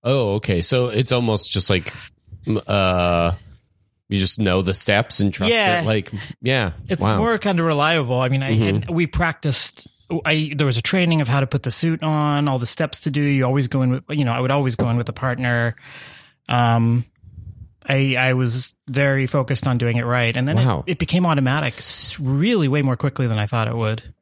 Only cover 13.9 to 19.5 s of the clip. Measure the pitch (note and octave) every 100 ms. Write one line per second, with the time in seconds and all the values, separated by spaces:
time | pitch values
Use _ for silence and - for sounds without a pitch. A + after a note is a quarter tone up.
13.9 | C3 - D3 B2+ A#2+ B2+ C#3 C3 A2+ B2
14.9 | A#2 A#2 A2 C3 B2 B2 A#2+ A#2 A2 -
15.9 | - - - - _ - A#2+ A#2+ A#2 A#2
16.9 | A#2 - _ - - - - - _ -
17.9 | C#3 C3+ B2+ B2+ B2+ B2 B2 - - -
18.9 | C3+ C#3 C3+ C3 D3 B2